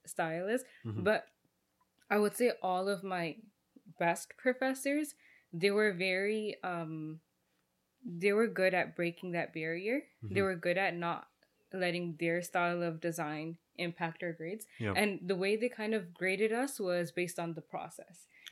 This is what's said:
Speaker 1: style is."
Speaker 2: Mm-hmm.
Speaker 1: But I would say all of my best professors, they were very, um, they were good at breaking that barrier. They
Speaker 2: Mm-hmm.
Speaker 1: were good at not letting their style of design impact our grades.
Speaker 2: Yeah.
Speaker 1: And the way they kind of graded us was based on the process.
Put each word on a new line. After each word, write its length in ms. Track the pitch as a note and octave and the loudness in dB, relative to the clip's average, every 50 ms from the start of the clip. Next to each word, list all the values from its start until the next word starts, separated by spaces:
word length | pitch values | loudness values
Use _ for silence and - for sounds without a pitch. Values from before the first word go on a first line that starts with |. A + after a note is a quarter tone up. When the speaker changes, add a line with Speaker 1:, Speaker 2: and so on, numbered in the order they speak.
| _ | _
Speaker 1:
style 420 | - - - F3 D#3+ D#3+ E3+ F3+ G3 | -8 -4 -2 -2 0 0 -2 -2 0
is." 160 | A3+ B3+ B3+ - - - - | 0 -2 -2 -6 -16 -12 -8
Speaker 2:
Mm-hmm. 180 | A#2 G#2+ G#2+ F3+ | -6 -4 0 4
Speaker 1:
But 240 | G3 G#3+ - - - _ _ _ _ _ _ _ _ _ _ _ _ _ _ _ - | 4 4 4 2 -4 _ _ _ _ _ _ _ _ _ _ _ _ _ _ _ 2
I 80 | G3+ G#3 | 4 4
would 180 | G#3 G#3 G#3 | 4 4 4
say 160 | - B3 A#3+ - - - | 4 4 4 2 2 0
all 260 | F#3 F3+ F3+ F#3+ G3 | 0 0 2 2 0
of 160 | G3+ F#3 F#3+ | 0 -2 -2
my 340 | G3 F#3 F3+ E3+ E3 D3 - - - _ _ _ _ - - _ - D#3+ - | -2 -2 -2 -2 -2 -4 -8 -14 -20 _ _ _ _ -20 -20 _ -12 -4 0
best 380 | F3+ E3+ E3+ F3 - - - - | 2 2 2 2 -2 -12 -10 -4
professors, 760 | - C4 B3+ B3+ C4+ C4 C4 C4 - C#4 C#4+ D4 D#4 D4 - _ _ - - _ _ _ - | 0 0 2 2 2 0 0 0 0 0 2 2 0 -2 -6 _ _ -20 -20 _ _ _ -4
they 180 | E3 D#3+ G3+ G3+ | 2 2 4 6
were 200 | G#3 G#3+ G#3+ F#3+ | 6 4 4 4
very, 640 | E3+ F#3 F#3+ F#3 F#3 G3 G#3 A3 A3 G#3+ G#3 - - - | 2 0 0 2 2 2 0 0 0 -2 -4 -4 -4 -4
um, 560 | F3+ F3 E3+ E3 D#3 D#3+ D#3 D#3 D#3 D#3 D#3+ _ _ _ _ _ _ _ _ _ _ _ _ _ _ _ _ - | -4 -4 -4 -4 -6 -6 -6 -8 -8 -10 -12 _ _ _ _ _ _ _ _ _ _ _ _ _ _ _ _ -12
they 280 | A#3 F3 E3+ F3+ G3+ G3+ | -10 -6 0 2 2 4
were 160 | G#3 A#3 A3+ | 4 4 2
good 260 | F3+ F#3+ F#3 F#3+ F3+ | 2 2 4 4 4
at 220 | F3+ D#3+ - E3 | 4 2 0 -2
breaking 360 | - F3 E3+ E3+ - - F3+ E3+ | -2 -2 -2 -2 -4 -6 -6 -4
that 220 | E3+ D#3+ - - | -2 -4 -4 -4
barrier. 500 | D#3+ D#3 D#3+ E3 E3+ F#3+ G#3+ B3 C#4+ D4+ - _ _ - G#2+ | -6 -4 -4 -4 -4 -2 -2 -2 -2 -4 -6 _ _ -8 -4
They 100 | F#3+ G3 | 0 2
Speaker 2:
Mm-hmm. 20 | G3 | 2
Speaker 1:
were 140 | F#3+ F#3+ | 2 0
good 220 | E3+ - F3+ F3 F#3 | 0 0 0 2 2
at 180 | F#3+ F#3 E3 | 2 0 0
not 320 | E3+ F3 E3+ E3+ - - - _ _ _ _ _ _ _ _ - | 0 -2 -2 -2 -4 -6 -12 _ _ _ _ _ _ _ _ -4
letting 440 | F#3+ F3+ F3 E3+ F3 F3 F3 D#3+ D#3 | -2 0 0 0 0 -2 -4 -4 -2
their 240 | E3+ E3 E3 F3 F3 | 0 2 2 0 0
style 400 | - - F#3 F3 F3 F3 F3 F3 | 0 2 2 2 2 2 2 0
of 180 | E3+ E3 E3 | -2 -2 -2
design 580 | - E3+ E3 E3+ D#3+ D3 D#3 D3+ D#3 E3 E3+ - _ _ _ | -2 -2 -2 -2 -2 -4 -4 -4 -6 -6 -8 -10 _ _ _
impact 460 | - F3+ E3+ E3+ - F3+ E3 D#3+ - - | -4 -4 -4 -4 -2 -4 -4 -4 -4 -6
our 100 | F3 E3 | -6 -6
grades. 340 | E3 D#3+ E3 G3 A3 - - - - | -6 -6 -8 -8 -8 -10 -12 -8 -4
Speaker 2:
Yeah. 180 | A#2 - F#3+ | -2 0 2
Speaker 1:
And 240 | - G#3 G#3 G3 - - F3+ | 2 2 2 0 -2 -2 -2
the 80 | G3 | 0
way 200 | F3 F#3+ G3 G#3 | 0 2 2 2
they 120 | A3 A3+ B3 | 2 0 -2
kind 240 | - - G#3+ G#3+ A3 | -2 -2 -4 -2 -2
of 200 | G#3+ F#3 E3+ F3 | -2 -2 -4 -6
graded 380 | - F3 F#3 F#3 F#3+ G#3+ A3 A3 | -2 0 0 2 2 2 2 2
us 280 | A#3 C4 C#4+ - - | 0 -2 -2 -2 -4
was 320 | G#3 F3+ F3 F3 F3 E3 - | -2 0 0 0 0 -2 -2
based 260 | - F3+ E3+ - - | -4 -4 -4 -4 -4
on 140 | E3+ E3 E3 | -6 -6 -6
the 80 | D#3+ D3+ | -8 -10
process. 640 | _ - - - E3 - - - - E3+ - - _ _ - - - | _ -10 -10 -10 -10 -12 -16 -18 -18 -20 -20 -20 _ _ -20 -18 -4